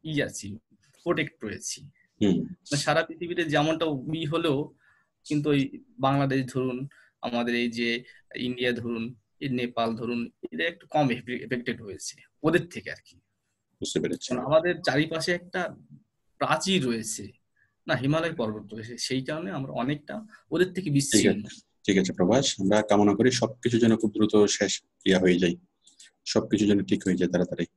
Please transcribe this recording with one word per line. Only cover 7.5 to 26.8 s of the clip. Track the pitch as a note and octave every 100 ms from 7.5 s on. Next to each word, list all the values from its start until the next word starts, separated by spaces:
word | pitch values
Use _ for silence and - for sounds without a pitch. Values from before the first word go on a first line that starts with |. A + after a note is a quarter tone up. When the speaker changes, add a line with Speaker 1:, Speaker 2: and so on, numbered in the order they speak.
Speaker 1:
এই | A#2+ A#2+
যে | A#2 A#2 A#2 - - _ -
India | B2 B2 B2
ধরুন, | A#2+ A#2 A#2 A2+ B2+ _ _
এই | D3
Nepal | B2+ B2 A#2+ A#2 A2+
ধরুন, | A#2 A#2+ A#2+ _ -
এরা | -
একটু | E3 F3 -
কম | D#3 C#3+
এফে-, | A2+ A2 B2
affected | A2+ B2 A#2+ A2+
হয়েছে | G2+ F#2+ - - _ _
ওদের | D3+ E3+ E3+
থেকে | - G2
আর | -
কি। | _ _ _ _ _ _ _ _
Speaker 2:
বুঝতে | - -
পেরেছি। | - - -
Speaker 1:
কারণ | B2 B2+
আমাদের | D#3 F3 E3+
চারিপাশে | - C3+ D#3 D#3+ D#3
একটা | F3 F3 F#3 E3+ - - - _ _ _ _
প্রাচীর | - D#3 F#3+ F#3 C3
রয়েছে, | A2+ A2 - G2 - _ _ _ _ -
না |
হিমালয় | C3+ C3+ D#3 E3
পর্বত | D#3+ A2 G#2+ G2+
রয়েছে, | A2 A2 A#2+
সেই | - C3
কারণে | B2+ D#3 F3+
আমরা | E3+ C3+
অনেকটা | B2 B2 D3 - A3+ - - _
ওদের | D#3+ F3+
থেকে | F#3
Speaker 2:
ঠিক | F#3
আছে, |
Speaker 1:
বিচ্ছিন্ন। | C#3+ C3+ G#2 G2 - - - _ _
Speaker 2:
ঠিক | - F#2+
আছে | F#2
প্রভাস, | - F2+ A#2+ C#3+ -
আমরা | G2 G#2
কামনা | G#2+ G2+ G#2
করি | G2+ B2+
সবকিছু | B2 B2 - B2 A2+
যেন | A2+ A2
খুব | G#2+
দ্রুত | G#2 G#2+ G#2+ G#2
শেষ | - G2 - _ _
ইয়া | - F#2
হয়ে | F#2 F2
যায়, | F2+ F2 _ _ _ _ - _
সবকিছু | - A2+ - G#2 G2+
যেন | G2+